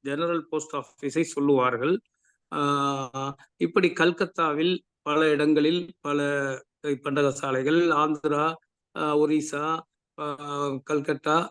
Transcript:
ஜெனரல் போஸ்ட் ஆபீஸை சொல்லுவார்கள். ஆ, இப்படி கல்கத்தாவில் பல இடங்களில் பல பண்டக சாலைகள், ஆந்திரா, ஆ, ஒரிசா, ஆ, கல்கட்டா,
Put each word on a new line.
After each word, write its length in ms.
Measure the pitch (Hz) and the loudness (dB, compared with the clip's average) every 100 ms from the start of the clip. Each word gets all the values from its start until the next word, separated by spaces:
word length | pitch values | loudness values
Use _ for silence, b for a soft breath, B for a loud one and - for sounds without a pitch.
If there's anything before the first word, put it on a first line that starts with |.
ஜெனரல் 360 | 139 143 170 170 | -6 -4 -2 -2
போஸ்ட் 360 | - 156 - 143 | -4 -6 -6 -8
ஆபீஸை 460 | - _ 139 160 | -10 _ -4 -2
சொல்லுவார்கள். 800 | 160 143 143 135 127 120 147 208 - _ _ _ _ | -2 0 2 4 2 0 0 -2 -4 _ _ _ _
ஆ, 800 | 147 143 143 139 139 131 135 135 - b _ | -2 0 0 0 -4 -6 -8 -8 -10 b _
இப்படி 360 | 170 190 180 | 0 2 2
கல்கத்தாவில் 880 | - 170 165 180 - 160 147 170 180 - _ | 4 2 2 -4 0 -2 0 0 -2 -6 _
பல 280 | 147 151 156 | -2 2 2
இடங்களில் 640 | 147 151 151 151 175 170 - | 4 4 4 4 0 -4 -10
பல 640 | 143 147 143 143 139 131 - _ 147 139 | -4 -2 0 -2 -2 -6 -12 _ -4 -4
பண்டக 300 | 143 139 139 | -2 2 2
சாலைகள், 560 | 135 139 131 135 165 170 | 0 -2 0 2 4 4
ஆந்திரா, 640 | 147 156 151 147 147 160 165 _ _ _ - | 2 2 0 0 0 0 -4 _ _ _ -6
ஆ, 200 | 151 147 | 0 2
ஒரிசா, 640 | 151 151 151 147 156 160 - _ _ - | 2 2 -2 -4 -4 -4 -8 _ _ -10
ஆ, 180 | 147 139 143 143 143 | -10 -8 -8 -4 -4
கல்கட்டா, 800 | 135 - 151 147 143 151 160 - | -4 -2 -2 0 -2 0 0 0